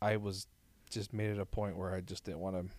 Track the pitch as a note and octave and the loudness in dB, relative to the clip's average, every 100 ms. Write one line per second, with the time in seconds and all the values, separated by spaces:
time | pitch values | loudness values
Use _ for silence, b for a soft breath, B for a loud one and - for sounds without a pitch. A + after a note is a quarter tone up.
0 | G#2 G#2+ G2+ F#2+ - - - - - A2 | 2 4 2 -2 -6 -16 -20 -20 -6 -4
1 | G2+ G#2+ G#2+ G2+ F#2+ - G2+ F2+ F#2 F#2 | -2 0 2 2 0 0 0 0 0 0
2 | F2+ F2+ G#2 D#2+ F#2+ F#2 F2+ | -2 -6 -4 -2 0 0 -2